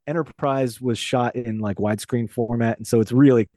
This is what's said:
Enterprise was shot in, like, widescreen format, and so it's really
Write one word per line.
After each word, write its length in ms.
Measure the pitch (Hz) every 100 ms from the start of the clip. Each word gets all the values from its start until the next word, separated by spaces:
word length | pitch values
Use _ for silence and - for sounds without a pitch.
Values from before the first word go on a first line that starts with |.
| -
Enterprise 720 | 165 143 - 143 135 131 110
was 180 | 127 113
shot 380 | - 123 120 123
in, 240 | 113 110
like, 160 | 104 98
widescreen 540 | 104 107 - 123 113
format, 480 | - 113 117 117 -
and 100 | 110
so 140 | 117
it's 100 | 110
really 380 | 123 139 120 104